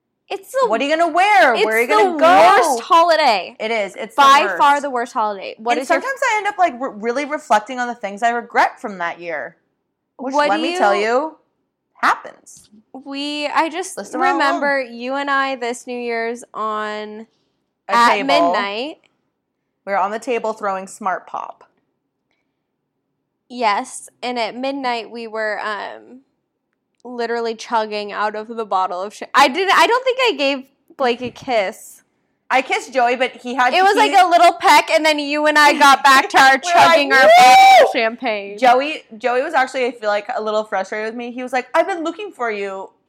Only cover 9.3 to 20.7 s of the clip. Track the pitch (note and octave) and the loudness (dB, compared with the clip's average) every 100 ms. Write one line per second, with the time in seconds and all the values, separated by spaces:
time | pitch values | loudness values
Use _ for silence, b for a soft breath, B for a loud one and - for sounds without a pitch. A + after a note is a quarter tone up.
9.3 | D3+ A#2+ - _ _ _ _ _ - C4 | -10 -12 -16 _ _ _ _ _ -14 -4
10.3 | C#4 D4 D#4 D#4+ F4+ G#3 G3+ G#3+ B3 D#4 | -2 0 -2 -4 -2 0 0 0 -2 -4
11.3 | D#4 _ _ _ _ _ _ C4 A#4 - | -10 _ _ _ _ _ _ -2 -2 -8
12.3 | - _ - _ G#3+ _ C4+ C#4 C#4 C#4+ | -20 _ -20 _ _ _ -20 -14 -10 -8
13.3 | D4 D4 - D#4+ E4 F#4 - - D4+ - | -8 -4 -2 -2 -6 -10 -12 -10 -4 -2
14.3 | - C#4 C4+ C#4+ C#4 A#3+ A#3 B3 C#4 C#4+ | 0 -2 -2 -2 -2 -6 -10 -8 -6 -2
15.3 | C4+ C4+ C4 A#3+ A#3+ - B3 A#3+ A3+ A3+ | -2 -2 -4 -8 -8 -10 -10 -6 -6 -6
16.3 | A#3+ - - A3 G#3+ G#3+ G#3+ G#3+ G#3+ A3+ | -8 -12 -10 -6 -6 -8 -10 -12 -16 -20
17.3 | _ _ _ _ _ - A#3 A#3 - F3+ | _ _ _ _ _ -2 2 2 2 2
18.3 | - F3 F#3+ G3+ G#3 C#4+ - _ _ _ | 2 2 0 -4 -8 -10 -12 _ _ _
19.3 | _ _ _ _ _ - G3 F#3+ A3 C4 | _ _ _ _ _ -6 -2 -2 -4 -6
20.3 | A3+ A3 A3 G#3 | -4 -4 -6 -6